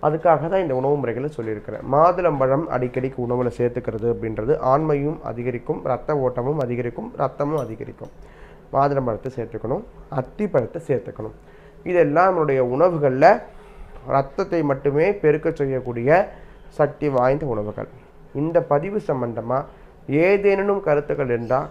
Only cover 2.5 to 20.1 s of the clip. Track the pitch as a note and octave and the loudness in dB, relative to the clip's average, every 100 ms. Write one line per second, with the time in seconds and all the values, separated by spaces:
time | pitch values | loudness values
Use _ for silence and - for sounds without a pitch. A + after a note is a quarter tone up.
2.5 | C3+ E3 - B2+ B2+ C3 C3 A#2+ B2 B2 | 2 0 -2 -2 -2 -4 -4 -2 0 -2
3.5 | - B2 A#2+ G#2+ A2 A#2 A2+ A2+ A2 A2 | 0 -2 0 -6 -4 -2 -2 -2 -4 0
4.5 | D#3 - C3+ D#3 C#3+ C#3+ E3 A#2+ A#2 A#2+ | 0 2 2 2 0 0 -4 -8 -6 -4
5.5 | A#2+ - D#3 C#3 B2 - D3+ B2+ B2 A#2+ | -6 -4 -6 -2 -4 -2 0 0 -2 -2
6.5 | D3+ B2+ A#2+ A#2+ A#2 A3 - C3+ - C#3+ | -2 -2 -2 -4 -6 -12 -4 -4 -2 -2
7.5 | D#3 A#2 A2 - B2+ - - - - - | -2 -4 -8 -12 -14 -18 -18 -20 -20 -20
8.5 | - - C#3 C#3+ C#3 B2 G#2 C3 B2+ A2+ | -20 -4 2 2 2 -2 -4 -6 -8 -8
9.5 | G#2+ A2 D3+ A3+ - - D3 B2+ - G#3 | -8 -4 -4 -6 -20 -8 -6 -6 -6 0
10.5 | D3 A2+ E3+ - C3 - - A2 - - | 0 0 -8 -2 -2 -2 -12 -12 -12 -20
11.5 | - - - - F3+ D3+ D3+ F#3 F3+ D3+ | -20 -20 -14 -2 4 4 6 4 4 2
12.5 | C3+ B2 B2+ F3 E3+ D3 B2+ D#3 A#3 - | 2 2 4 4 4 0 6 6 6 0
13.5 | - - - - - C3 C3+ C#3 - F#3+ | -20 -20 -20 -18 -16 -2 -2 -2 -4 -2
14.5 | E3+ D3+ C3+ C#3+ C#3 F3 G3+ D#3 D3+ D#3+ | 0 0 0 0 2 2 2 2 2 0
15.5 | D#3+ C#3 C3 B2+ A#2+ A#2+ E3 G#3 - - | -2 -2 -2 -4 -4 2 4 2 -6 -20
16.5 | - - - D3 D3 D3 C3 B2+ D3 D#3 | -20 -20 -2 -2 0 -2 2 2 2 -2
17.5 | A2+ G#2 G#2 G#2 - - - - C#3 D#3 | -4 -4 -6 -10 -12 -20 -20 -12 -4 0
18.5 | E3+ E3 D3 F3 G#3 G3+ C#3 A#2+ A#2 A2+ | 0 2 0 0 -6 -4 -4 -4 -6 -4
19.5 | C3 D3 - - - - | -4 -4 -14 -20 -20 -2